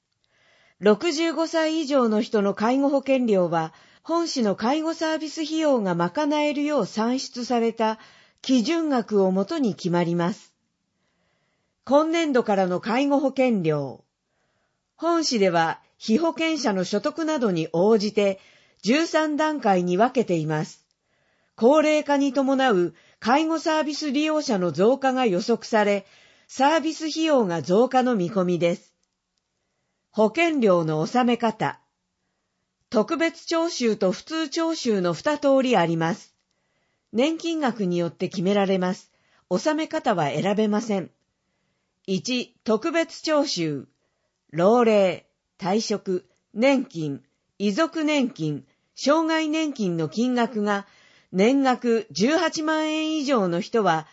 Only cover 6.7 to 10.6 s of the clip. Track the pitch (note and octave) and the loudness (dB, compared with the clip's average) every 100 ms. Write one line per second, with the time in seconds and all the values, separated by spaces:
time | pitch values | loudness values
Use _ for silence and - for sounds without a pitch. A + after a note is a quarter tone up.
6.7 | D4 F3+ G#3+ A3+ C4 - A#3+ A#3+ A#3+ A3+ | -2 -2 -2 -2 -2 -6 -10 -4 -2 -2
7.7 | A3+ A3 A3 - _ _ _ - B3+ G#3+ | 0 -4 -4 -12 _ _ _ 0 2 2
8.7 | E4 D#4 B3+ - G#3 F#3+ F#3 G3 E4 A#3+ | -2 0 -2 0 2 2 2 -2 -2 -2
9.7 | D#3+ F3 F3 E3+ F3 F3 - - _ | -2 -2 0 0 0 -2 -4 -14 _